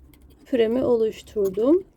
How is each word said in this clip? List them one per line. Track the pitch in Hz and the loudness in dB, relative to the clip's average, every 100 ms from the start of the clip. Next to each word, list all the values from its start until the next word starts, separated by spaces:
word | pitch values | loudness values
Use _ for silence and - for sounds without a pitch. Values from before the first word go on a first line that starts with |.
| - - - - - | -20 -20 -20 -20 -4
püremi | 240 220 254 | 0 0 0
oluşturdum. | 247 233 220 - - 214 190 190 247 370 - | 0 0 -2 -6 -10 -4 -2 0 2 2 0